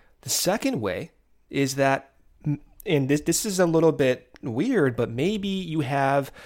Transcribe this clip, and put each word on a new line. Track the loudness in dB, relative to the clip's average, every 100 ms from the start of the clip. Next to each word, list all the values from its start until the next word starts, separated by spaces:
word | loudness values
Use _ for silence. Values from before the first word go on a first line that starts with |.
| _ _
The | -6
second | -2 0 0 -2 -2
way | -4 -4 -8 _ _ _ -6
is | -2 0 2
that, | 2 0 -4 _ _ _ -4 -4 -6 -10 0
and | 0 2
this, | 0
this | 0 -2
is | 0 2
a | 2
little | 4 4
bit | 4 2 0 -6 -14
weird, | -6 -4 0 2 2 0
but | -4
maybe | -2 -2 -2 -4
you | -4 -4 -4
have | -2 0 2 0 -2 -8